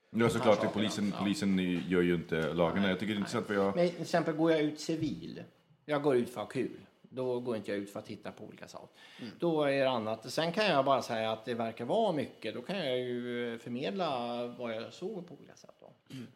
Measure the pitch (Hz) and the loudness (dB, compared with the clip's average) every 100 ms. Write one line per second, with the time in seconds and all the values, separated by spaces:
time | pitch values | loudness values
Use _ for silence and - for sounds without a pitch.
0 | _ 107 117 113 113 104 104 104 107 - | _ 4 4 6 6 6 4 0 0 0
1 | 101 - 101 95 101 95 90 87 80 90 | -2 0 0 2 2 2 2 0 2 4
2 | 87 87 76 80 78 82 82 90 101 92 | 4 4 0 0 0 2 2 4 2 0
3 | 104 104 98 120 104 101 98 98 175 170 | -2 -2 -2 -2 0 2 2 2 0 0
4 | 160 175 165 156 165 160 151 147 - 160 | -2 0 0 0 2 4 2 -2 -4 -2
5 | 156 85 - - - _ _ _ - 147 | -2 -4 -10 -12 -14 _ _ _ -4 0
6 | 143 123 107 - 104 135 104 - - _ | 4 4 2 -4 -6 -4 -4 -6 -18 _
7 | - 120 127 123 123 110 101 101 101 107 | -14 -6 -2 -2 -2 -4 -2 -4 -4 -8
8 | - 104 101 - 107 - - - - - | -10 -10 -12 -12 -14 -16 -16 -16 -18 -20
9 | - - 117 - 170 156 143 139 131 123 | -20 -14 -14 -2 2 4 4 4 4 2
10 | 107 113 135 135 165 170 214 143 135 131 | 0 -4 -4 -2 0 2 4 4 6 4
11 | 113 117 110 110 - 113 113 110 120 202 | 2 0 0 -2 -4 -2 -4 -4 -2 2
12 | 220 156 - - 110 107 123 190 147 127 | 2 0 -2 -6 -8 -6 -6 -4 -2 0
13 | 123 120 123 120 120 117 120 120 165 196 | -2 -4 -4 -4 -4 -6 -6 -4 -4 -2
14 | 165 127 120 120 120 123 120 110 120 - | -2 -2 -2 -4 -6 -6 -6 -6 -8 -8
15 | 185 202 170 - - - - - - - | -8 -8 -12 -16 -20 -20 -20 -20 -20 -20
16 | - 135 113 | -14 -12 -8